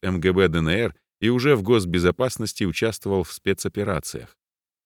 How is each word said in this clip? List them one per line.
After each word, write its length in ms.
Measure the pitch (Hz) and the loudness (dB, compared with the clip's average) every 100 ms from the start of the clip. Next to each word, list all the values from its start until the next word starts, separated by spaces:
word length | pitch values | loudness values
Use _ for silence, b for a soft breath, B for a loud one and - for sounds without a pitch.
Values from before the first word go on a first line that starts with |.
М 180 | 95 92 | -4 0
Г 120 | 90 | 2
Б 160 | 92 90 | 4 4
Д 100 | 82 | 4
Н 100 | 80 | 0
Р 280 | 98 110 - _ - | 0 -2 -6 _ -4
и 80 | 107 | 0
уже 260 | 123 139 | 2 2
в 80 | 123 | 2
госбезопасности 1000 | 98 120 90 87 90 - 127 - - - | 4 2 2 2 2 2 -2 -4 -8 -4
участвовал 580 | 98 - 113 - 101 95 | -4 -2 -4 -4 -2 -2
в 100 | 85 | -2
спецоперациях. 1040 | - 98 95 95 101 101 82 - - 60 _ _ _ _ _ | -4 -4 -2 -4 -4 -4 -4 -6 -12 -14 _ _ _ _ _